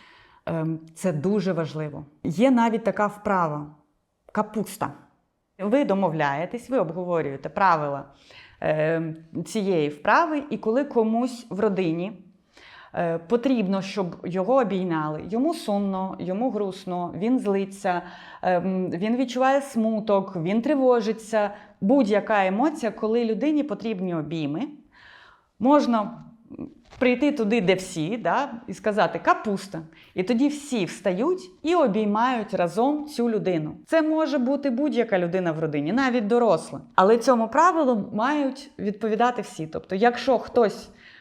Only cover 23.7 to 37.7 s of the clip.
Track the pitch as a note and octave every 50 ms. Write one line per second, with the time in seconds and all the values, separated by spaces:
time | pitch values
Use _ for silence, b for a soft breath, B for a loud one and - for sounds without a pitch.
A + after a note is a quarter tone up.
23.7 | G3+ G3+ - A3+ A3 F3+ F#3 F#3 F3 D#3+ D3+ D3 E3+ E3 D3+ C#3 D3 F3 C4 D4+
24.7 | D4+ - - B B B B B B B B B B B B B B - G#3 C4
25.7 | D4 - - A#3 A#3 G#3+ G#3 - - - - - - _ _ - - - - -
26.7 | - _ _ - - - C4 B3+ B3 A#3+ D4 D4 C#4+ C#4+ A3 G3+ A#3 A#3 F#3 E3+
27.7 | F#3+ F#3 F#3 - - E3 D3+ E3 A3+ B3 - E3+ F#3 A#3+ C#4+ C4+ A#3 - - -
28.7 | F#3+ - - G#3+ G3+ G#3 F3+ E3 E3 E3+ - D#4 F4+ F4+ - A3 G3 F#3+ - -
29.7 | - E3 D#3+ - B B B B B - F#3 F#3 B3 A3+ C#4+ C#4+ D4 D4 - -
30.7 | B3+ A3+ F3 D3+ - - - - - F3+ B3 E4 F#4 F4+ - - - _ - D4+
31.7 | F4+ F4 D4 A3+ F3+ A3 G#3+ G#3 G3+ G#3+ A#3 C4 B3+ A#3 G#3 G#3+ - F#3 F3 E3+
32.7 | D3+ G#3 A#3+ C#4 D4+ D4+ D4 - - - A#3+ A#3+ A3 G3+ E3 F3+ F3 D#3+ D#3 -
33.7 | - - - - D#4+ D#4+ D#4 D#4 D#4 D#4 D#4 C#4 C4+ D4 A#3+ B3 C#4+ C#4+ C#4+ C#4
34.7 | A#3 A#3 D4 D4+ A3+ A#3 A3+ A3+ G#3 F3+ F3 F3 E3 G3 F#3 E3+ D#3 D#3+ D#3+ D#3
35.7 | D3 D3 C#3+ D#3 G#3 C4 C#4 C4 A#3 B3 G#3+ G3+ A#3+ A#3+ A#3+ G#3+ F3+ D#3+ - -
36.7 | - - - - - - F#3 G3 A#3 A#3 A#3 C4+ B3 A#3 A3+ A3 - C#4+ E4 F4+